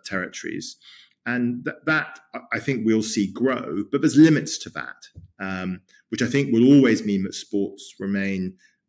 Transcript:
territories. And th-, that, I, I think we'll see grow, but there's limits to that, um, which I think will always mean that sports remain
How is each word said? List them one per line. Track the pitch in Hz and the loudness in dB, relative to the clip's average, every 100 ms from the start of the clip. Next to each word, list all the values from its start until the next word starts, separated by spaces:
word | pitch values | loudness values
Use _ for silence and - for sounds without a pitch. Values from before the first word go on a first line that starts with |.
| - | -10
territories. | 95 87 - - 95 - - - - _ _ 120 | -8 -8 -10 -12 -10 -12 -18 -20 -20 _ _ -6
And | 123 120 123 147 | -4 -2 -4 -8
th-, | - 160 | -8 -2
that, | 156 - - _ | -2 -4 -12 _
I, | 120 - | -16 -8
I | 113 | -6
think | 143 123 110 | -4 -2 2
we'll | 110 | 0
see | - 107 98 | 0 -2 -4
grow, | 110 131 120 - 90 - | -2 -2 -2 -6 -8 -4
but | 143 | 0
there's | 147 135 | 4 8
limits | 160 143 - - | 8 6 -2 -10
to | - | -12
that, | 73 62 - - - - - | -12 -14 -16 -20 -20 -20 -12
um, | 95 92 92 90 _ _ - | -8 -6 -6 -8 _ _ -8
which | - | -4
I | 120 | 0
think | 139 135 | 0 2
will | 113 127 | 4 8
always | 143 120 104 | 8 8 4
mean | 104 98 | 0 -2
that | 95 | -2
sports | - - 101 98 - - - | -8 -6 -4 -4 -8 -18 -10
remain | 98 98 98 95 92 - _ _ | -6 -4 -4 -4 -6 -10 _ _